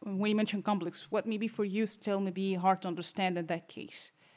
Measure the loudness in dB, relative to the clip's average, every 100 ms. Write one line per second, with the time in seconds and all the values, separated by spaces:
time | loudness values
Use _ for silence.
0 | -4 0 4 4 2 0 0 0 0 -6
1 | -2 -2 0 -2 -2 0 0 2 0 0
2 | -2 0 0 0 0 2 4 4 0 -4
3 | -4 0 0 0 -2 -4 -6 -14 -12 -12
4 | -12 -16 _